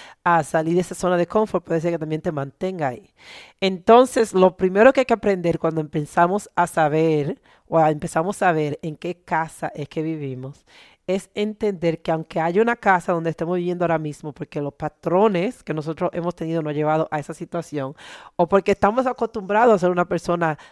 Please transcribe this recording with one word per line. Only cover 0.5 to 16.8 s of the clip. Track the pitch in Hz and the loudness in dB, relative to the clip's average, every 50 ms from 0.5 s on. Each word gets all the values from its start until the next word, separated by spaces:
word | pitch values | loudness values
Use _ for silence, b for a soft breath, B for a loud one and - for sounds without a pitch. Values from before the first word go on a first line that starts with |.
| - 160 160 165 170 | -2 -2 0 0 0
de | 180 | 0
esa | 175 - 180 | -2 -2 -6
zona | - - 180 180 | -4 -2 0 0
de | 175 175 - | 0 0 0
confort, | - 214 220 - - 180 - | 0 0 0 0 -2 -4 -4
puede | - 165 165 | -2 -2 -2
ser | 151 175 170 | -2 -2 -4
que | 160 | -4
también | 156 156 156 156 | -4 -4 -6 -4
te | - 175 156 | -4 -4 -4
mantenga | 139 139 139 - _ 185 185 190 175 151 131 | -4 -6 -8 -8 _ -8 -6 -6 -4 -4 -4
ahí. | 120 110 - _ _ B B B B B B B B _ | -6 -6 -12 _ _ B B B B B B B B _
Entonces, | 190 190 190 175 - - 226 247 262 247 - 262 226 - - | -2 -2 -2 0 4 6 6 8 6 6 2 0 0 2 4
lo | 185 185 185 185 | 4 4 4 4
primero | - 190 185 185 202 226 269 269 | 2 -2 0 4 6 6 6 6
que | 277 | 4
hay | 254 | 2
que | - 233 | 0 0
aprender | 208 - 208 196 180 170 170 165 160 | 0 0 0 0 0 0 -2 -2 0
cuando | - 160 160 160 | -2 -2 -2 -2
empezamos | 151 151 - 160 147 - - 170 175 175 190 208 - - - | -4 -4 -4 -6 -6 -2 2 2 2 2 2 -2 -4 -4 -2
a | - 175 | -2 -2
saber | 170 - 170 156 147 147 156 160 165 156 151 143 156 262 b b b b b b _ | 0 2 2 2 2 2 2 2 2 2 0 0 -2 -6 b b b b b b _
o | 160 165 | 2 2
a-, | 160 156 | 4 2
empezamos | 156 151 - 165 - 165 160 190 202 - 202 | 2 0 -4 -4 -2 -2 -2 -2 -2 0 0
a | 180 165 | 2 2
ver | 156 151 147 147 - - | 2 0 -2 -4 -6 -8
en | 160 151 | -10 -10
qué | - - 175 175 - _ | -8 -8 -10 -10 -10 _
casa | - 180 160 160 156 - - - 151 - | -4 -4 -4 -4 -4 -8 -10 -10 -10 -8
es | 165 143 - | -10 -12 -8
que | - 165 156 | -6 -6 -6
vivimos, | 160 160 156 143 135 131 127 127 135 143 - _ b b b b b b b _ - | -4 -6 -6 -8 -10 -10 -10 -12 -14 -16 -18 _ b b b b b b b _ -4
es | 185 196 - - _ | -4 -4 -6 -8 _
entender | - 214 214 214 - 214 208 196 165 175 165 156 - | -6 -4 -4 -4 -4 -4 -4 -2 -2 -2 -2 -2 -2
que | - - 165 | -2 -4 -4
aunque | 160 160 - - 170 | -4 -4 -6 -4 -2
haya | 160 170 175 202 226 | -2 0 2 2 2
una | 233 240 | 2 0
casa | - - 208 190 175 - - 180 | 2 2 4 4 4 2 0 -2
donde | 170 165 165 | 0 -2 -2
estemos | 156 - 165 165 180 | -4 -4 -4 -2 -2
viviendo | 180 175 180 175 175 175 | -2 -2 -4 -2 -2 0
ahora | 165 165 156 | 0 0 0
mismo, | 156 151 143 - - 151 - | -2 -4 -8 -10 -12 -14 -12
porque | - 156 - - 151 | -12 -12 -10 -8 -8
los | 147 143 - | -8 -8 -8
patrones | - 156 151 - _ - 165 170 185 214 226 196 170 180 233 247 - _ | -8 -8 -10 -10 _ -4 0 2 4 4 4 2 0 -2 -4 -6 -8 _
que | - 156 | -8 -8
nosotros | 156 143 160 156 - 180 - - | -6 -6 -8 -6 -4 -4 -4 -4
hemos | 175 165 175 170 | -4 -4 -6 -6
tenido | - 170 165 165 165 156 | -6 -6 -4 -4 -4 -4
nos | 151 | -4
han | 147 | -4
llevado | 151 | -2